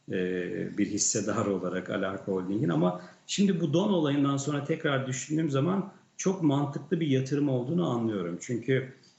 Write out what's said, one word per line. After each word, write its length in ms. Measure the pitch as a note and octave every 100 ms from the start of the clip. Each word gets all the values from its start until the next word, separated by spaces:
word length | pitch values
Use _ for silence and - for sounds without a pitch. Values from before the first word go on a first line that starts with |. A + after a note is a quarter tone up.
| -
e, 680 | G2 F2+ F2+ F2+ F#2 F#2 F#2
bir 80 | G2
hissedar 600 | G2+ - A2+ G2+ G#2+ G2+
olarak 440 | F#2 F2+ F2+ F2
Alarko 420 | G2+ F#2+ G2 -
Holding'in. 360 | F#2 F2+ G#2 D#3+
Ama 340 | D#3 F3+ - - - -
şimdi 340 | - G3 E3
bu 120 | E3
don 160 | D#3+ G#3
olayından 480 | F3+ D3 C#3+ C#3 C#3
sonra 280 | D3 C#3+
tekrar 420 | C3+ D#3+ D3+ C3 B2+
düşündüğüm 440 | C3 - D#3 D#3+
zaman 420 | C3+ E3+ G3 - - _ -
çok 260 | F#3+ F#3
mantıklı 580 | D3+ C#3 C#3 D3 - E3+
bir 60 | D#3
yatırım 420 | C3 C3 C#3+ C#3+
olduğunu 420 | B2+ A#2+ F3 D#3
anlıyorum. 480 | A#2+ A2+ G2+ F2 E2+
Çünkü, 520 | - A#2 - C3 - - -